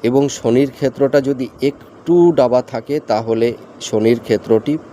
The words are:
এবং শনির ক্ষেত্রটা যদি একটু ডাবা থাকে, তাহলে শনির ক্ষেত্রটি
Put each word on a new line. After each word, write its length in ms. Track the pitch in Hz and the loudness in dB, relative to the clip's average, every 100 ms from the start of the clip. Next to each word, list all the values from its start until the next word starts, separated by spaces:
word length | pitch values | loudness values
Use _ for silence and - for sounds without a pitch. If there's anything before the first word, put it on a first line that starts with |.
এবং 260 | 117 131 143 | 2 0 0
শনির 420 | - 117 120 139 | -2 0 0 0
ক্ষেত্রটা 500 | - 143 123 139 143 | -2 -6 0 0 0
যদি 280 | 135 135 127 - | 0 -4 -6 -4
একটু 680 | 135 - - - - 175 175 | -4 -4 -20 -16 0 4 4
ডাবা 300 | 147 123 123 | 4 2 2
থাকে, 380 | 123 120 113 147 | -2 -10 -6 -8
তাহলে 520 | - 107 113 113 117 113 - - | -2 -4 0 0 0 -4 -16 -16
শনির 400 | - 110 113 120 | -6 0 2 0
ক্ষেত্রটি 580 | - 107 - 110 127 156 - | 0 -2 2 0 0 -6 -6